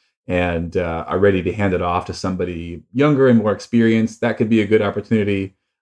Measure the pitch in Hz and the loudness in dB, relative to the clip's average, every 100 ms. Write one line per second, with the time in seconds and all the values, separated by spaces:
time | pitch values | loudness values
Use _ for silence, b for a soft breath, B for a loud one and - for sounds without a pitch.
0 | _ _ - 90 87 85 85 92 85 82 | _ _ -4 -2 0 -2 -4 -4 -4 -4
1 | - 85 101 95 87 107 101 87 87 90 | -4 0 2 2 -2 -2 -2 -2 -2 -4
2 | - 90 95 92 90 85 85 85 - 123 | -6 -6 -6 -4 -6 -8 -10 -14 -6 0
3 | 147 139 131 117 107 98 - 117 113 113 | 2 4 4 4 2 -2 0 2 4 2
4 | 110 - 120 110 110 113 101 107 101 101 | 0 -2 -4 -2 0 2 2 2 0 -4
5 | - 113 104 98 95 - _ _ | -2 0 0 -2 -4 -10 _ _